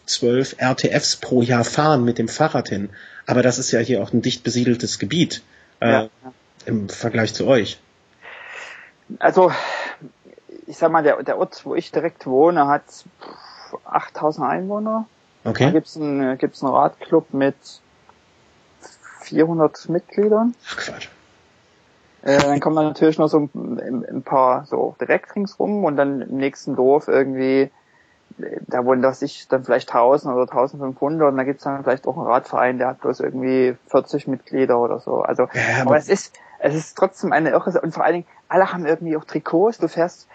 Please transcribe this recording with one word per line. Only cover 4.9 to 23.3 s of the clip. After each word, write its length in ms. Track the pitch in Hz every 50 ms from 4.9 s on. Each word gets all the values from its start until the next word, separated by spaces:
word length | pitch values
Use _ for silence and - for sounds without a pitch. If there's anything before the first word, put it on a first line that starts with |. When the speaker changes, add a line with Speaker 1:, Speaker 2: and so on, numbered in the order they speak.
| - -
Speaker 1:
Gebiet, 440 | 104 98 151 180 - - - - - _ _ _ _ _ _ -
äh, 100 | 117 117
Speaker 2:
Ja, 120 | 113 113
ja. 80 | 110 110 _ _ - 131 127 _ _ _ _ _ -
Speaker 1:
im 220 | - 113 107 101 98
Vergleich 460 | - - - 117 113 113 110 104 -
zu 120 | - -
euch. 340 | 117 135 117 98 - - - _ _ _ _ _ _ _ _ - - - - - - - - - - - - - - _ _ _ - - -
Speaker 2:
Also, 320 | - 165 156 190 185 170 139 - - - - - - - - - 156 - _ _ _ - - - _ _ - - - -
ich 100 | - -
sag 140 | 170 160
mal, 100 | 160 165
der, 180 | 147 147 - - 135
der 120 | 151 117
Ort, 260 | 95 185 - - - -
wo 100 | - -
ich 160 | - - -
direkt 360 | - 160 147 170 - - - 143
wohne, 400 | 127 135 156 170 175 160 143 139
hat 160 | 143 147 - - - - - - _ _ - - - - - - - - - - - - _
achttausend 600 | - - - - - - - - 151 156 160 135
Einwohner. 600 | 131 156 170 185 190 202 214 214 220 220 220 220 - _ _ _ _ _ _
Speaker 1:
Okay. 220 | - 120 110 - 127
Speaker 2:
Da 60 | 147
gibt's 260 | 175 160 - - -
einen, 420 | 160 151 147 139 139 135 127 135 131
gibt's 240 | 156 - - -
einen 100 | 147 131
Radclub 600 | 127 131 147 143 - - - - 170 160 160 - -
mit 220 | 135 135 139 139 _ _ - - - _ _ _ _ _ _ _ _ _ _ _ _ _ _ _ _ _ _ _ _ - - - _ _ - - -
vierhundert 640 | - - 151 151 160 165 170 160 156 147 - - - -
Mitgliedern. 680 | 165 175 - _ - - 208 214 214 214 226 240 240 _ - -
Speaker 1:
Ach, 80 | -
Quatsch. 320 | - - - - - - - - _ _ _ _ _ _ _ _ _ _ _ _ _ _ _ _ _ _ _ _ _
Speaker 2:
Äh, 160 | - 139 139 143
dann 220 | 147 143 143 143
kommen 160 | - - 156
da 60 | 156
natürlich 360 | 151 151 147 - - 156 156 160
noch 100 | 160
so 100 | 147